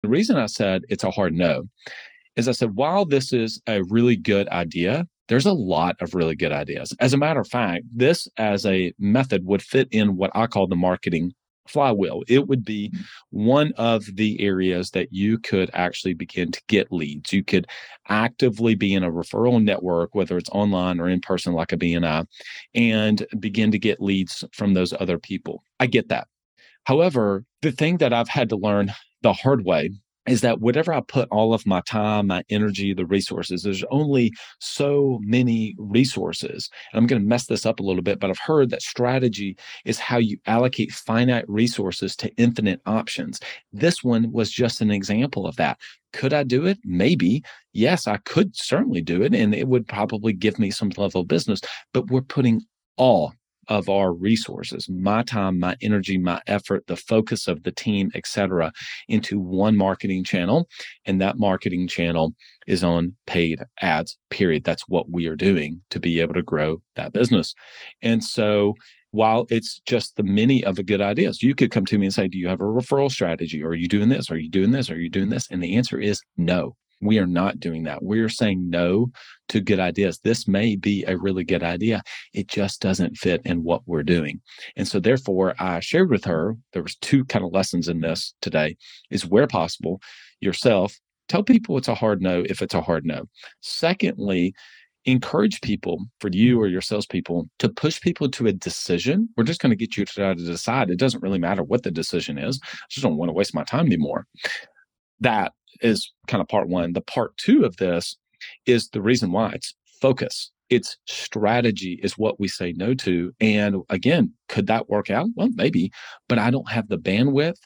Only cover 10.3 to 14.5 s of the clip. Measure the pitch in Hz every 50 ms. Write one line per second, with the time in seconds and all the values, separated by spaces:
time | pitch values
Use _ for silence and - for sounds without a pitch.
10.3 | - 104 113 117 - 107 95 92 95 87 90 90 90 - - - 87 80 85 90
11.3 | - _ _ _ _ _ _ - - 151 143 135 113 98 95 85 65 87 - -
12.3 | 120 139 143 135 135 127 104 - 107 104 104 104 90 92 - - - - _ _
13.3 | - - 107 117 131 147 151 151 - - 117 117 117 110 104 104 95 95 107 107
14.3 | 104 - 101 101